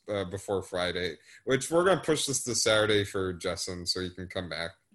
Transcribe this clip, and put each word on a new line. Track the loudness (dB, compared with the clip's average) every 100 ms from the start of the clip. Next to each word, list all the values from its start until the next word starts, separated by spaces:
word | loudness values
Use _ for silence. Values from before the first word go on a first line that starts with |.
| -6
uh, | -4 -2
before | -6 -2 -4
Friday, | -2 -2 -2 -2 -4 -8 -16 -10 0
which | 0 2
we're | 4 4
gonna | 4
push | 2 0 0
this | -2
to | -2 0
Saturday | 4 4 6 4
for | 2 0 -2
Jessen | -2 -4 -4 -4 -4 -2
so | -2
he | -4
can | -6 -8
come | -6 -6
back. | -6 -8 -10 _